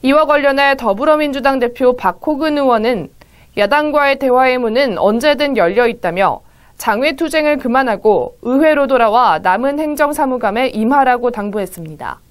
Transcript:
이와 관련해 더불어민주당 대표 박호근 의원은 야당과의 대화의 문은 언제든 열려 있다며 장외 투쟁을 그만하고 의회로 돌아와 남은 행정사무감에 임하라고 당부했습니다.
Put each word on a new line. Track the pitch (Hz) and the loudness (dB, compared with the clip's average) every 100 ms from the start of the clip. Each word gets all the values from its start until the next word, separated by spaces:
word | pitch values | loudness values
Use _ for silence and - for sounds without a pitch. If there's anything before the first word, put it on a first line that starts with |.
이와 | 262 285 302 | 2 2 2
관련해 | 294 277 277 277 269 | 2 2 2 2 0
더불어민주당 | 240 196 302 302 302 277 262 269 | -2 -2 2 2 0 -2 -2 0
대표 | 247 240 254 247 | -2 0 0 2
박호근 | 190 180 - 294 311 294 | -2 -2 -4 -2 -2 0
의원은 | 269 233 226 233 151 _ - _ - - | 0 0 0 -2 -6 _ -20 _ -14 -4
야당과의 | 202 285 202 294 285 277 | 0 2 0 0 0 0
대화의 | 277 247 262 254 | 2 2 2 2
문은 | 233 226 277 185 | 0 0 0 0
언제든 | 196 220 294 285 285 247 | 0 2 0 0 0 2
열려 | 170 202 240 | 0 2 -2
있다며 | 233 180 170 190 127 _ _ _ _ | -2 -6 0 -2 -2 _ _ _ _
장외 | - 214 285 285 | -4 0 -2 -2
투쟁을 | 320 320 302 294 | -2 0 0 -2
그만하고 | 262 247 262 202 220 190 120 - | 0 0 0 0 2 2 0 -8
의회로 | 226 262 311 302 277 | -2 2 4 2 2
돌아와 | 262 226 220 233 160 | 2 2 4 2 2
남은 | 185 190 262 285 | 0 0 -2 -4
행정사무감에 | 311 294 294 294 277 254 233 208 262 | -4 -2 -2 0 -2 -2 -2 -2 -2
임하라고 | 214 220 285 262 247 247 | -2 0 2 2 2 -2
당부했습니다. | 233 208 208 185 185 160 151 123 - _ | -4 -6 -6 -8 -10 -16 -14 -14 -14 _